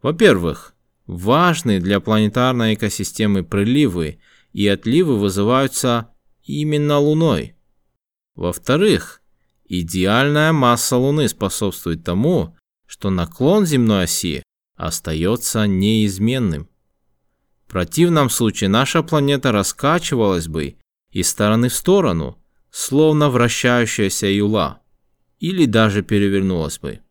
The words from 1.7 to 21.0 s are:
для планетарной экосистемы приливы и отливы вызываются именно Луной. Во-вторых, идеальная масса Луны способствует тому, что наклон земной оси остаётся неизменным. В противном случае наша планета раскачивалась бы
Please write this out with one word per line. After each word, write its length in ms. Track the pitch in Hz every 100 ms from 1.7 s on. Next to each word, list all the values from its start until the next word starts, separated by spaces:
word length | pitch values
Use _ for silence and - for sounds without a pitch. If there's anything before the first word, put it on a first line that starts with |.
| 98
для 200 | 90 101
планетарной 760 | 101 107 107 123 127 123 110
экосистемы 680 | 107 107 - 98 - 107 98
приливы 760 | 85 101 104 135 143 87 78 - _ _ _
и 140 | - 101
отливы 500 | 98 113 147 170 113
вызываются 920 | 101 95 101 131 135 - 127 117 113 _ _ _
именно 540 | - 143 151 147 147 143
Луной. 560 | 147 156 160 90 57 _ _ _ _ _ _ _ _ -
Во-вторых, 840 | 87 - - 147 208 107 - - _ _ _ _ _
идеальная 880 | 90 85 92 92 113 143 151 156
масса 460 | 156 123 117 - 127
Луны 300 | 131 151 127
способствует 760 | - 101 - 101 - 90 82
тому, 540 | 85 90 139 180 165 _ _ _ _
что 220 | - 98
наклон 560 | 95 82 - 131 208 180
земной 400 | 139 117 101 87
оси 380 | - 90 69 - _ _ _
остаётся 920 | 82 - - 80 87 120 - 107 104
неизменным. 1000 | 92 101 110 107 92 107 131 107 76 76 _ _ _ _ _ _ _ _ _ _
В 40 |
противном 580 | 95 85 - 175 160 131
случае 400 | - 113 - 98
наша 340 | 107 135 170
планета 480 | 160 151 139 139 135
раскачивалась 960 | 107 95 - 139 170 - 131 104 90 80
бы 300 | 78 69 - _ _